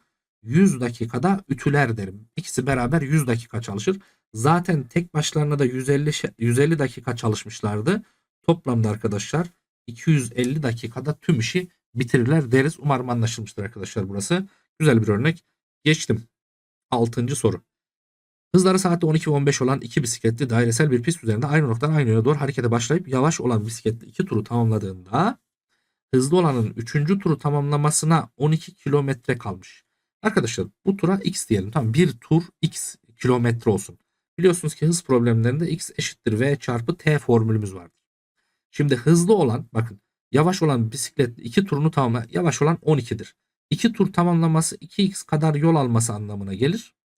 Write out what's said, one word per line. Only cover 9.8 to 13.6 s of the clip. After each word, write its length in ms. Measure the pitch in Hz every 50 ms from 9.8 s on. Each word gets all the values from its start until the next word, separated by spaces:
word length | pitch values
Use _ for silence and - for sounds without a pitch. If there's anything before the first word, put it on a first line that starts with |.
| _
iki 240 | - 117 117 - 165
yüz 220 | 160 143 123 117
elli 300 | - 123 127 123 147 156
dakikada 560 | 147 120 113 117 - 117 - 127 127 151 147 -
tüm 200 | - - 165 117
işi 280 | 113 - - 180 185 - _ _ _ _ -
bitirirler 580 | 117 123 120 - 131 117 127 156 160 143 117
deriz. 240 | 127 131 135 151 156 -
Umarım 320 | - 147 139 123 123 123
anlaşılmıştır 540 | 120 117 110 110 - - 107 - - -